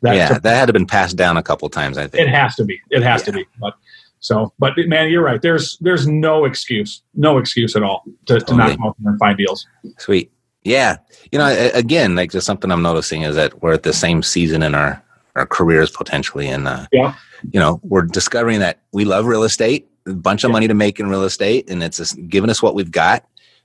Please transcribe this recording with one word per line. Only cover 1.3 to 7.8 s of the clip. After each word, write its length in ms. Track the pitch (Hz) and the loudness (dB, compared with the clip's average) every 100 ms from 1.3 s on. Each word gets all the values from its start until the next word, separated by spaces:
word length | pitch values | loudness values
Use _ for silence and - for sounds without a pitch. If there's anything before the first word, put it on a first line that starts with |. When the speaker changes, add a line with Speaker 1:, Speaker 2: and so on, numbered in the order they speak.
| 85 | 0
Speaker 2:
a 60 | |
couple 260 | 80 76 76 | -2 -4 -4
times, 280 | - 71 69 | -6 -6 -6
I 80 | 71 | -4
think. 200 | - 135 | -2 2
Speaker 1:
It 20 | |
has 260 | 139 120 - | 2 0 0
to 80 | 104 | -4
be. 140 | 92 - | -6 -4
It 140 | 123 | 0
has 180 | 113 107 | 2 0
to 80 | - | -2
Speaker 2:
Yeah. 60 | 98 | -6
Speaker 1:
be. 80 | 92 - | -8 -10
But 140 | 104 - _ - _ _ | -12 -12 _ -20 _ _
so, 320 | - 107 110 - | -4 -2 -2 -2
but 140 | 135 147 165 | -2 0 0
man, 220 | 160 156 | 2 2
you're 140 | 170 | 2
right. 180 | 151 117 | 2 0
There's, 360 | 170 160 135 - | 0 0 -2 -4
there's 280 | 170 175 139 | 0 2 2
no 380 | 151 156 156 139 | 2 2 2 0
excuse, 580 | 135 - 110 104 - _ | -2 -4 -4 -6 -10 _
no 240 | - 151 135 | 0 2 2
excuse 380 | 127 - 113 | 0 -2 0
at 80 | 107 | 0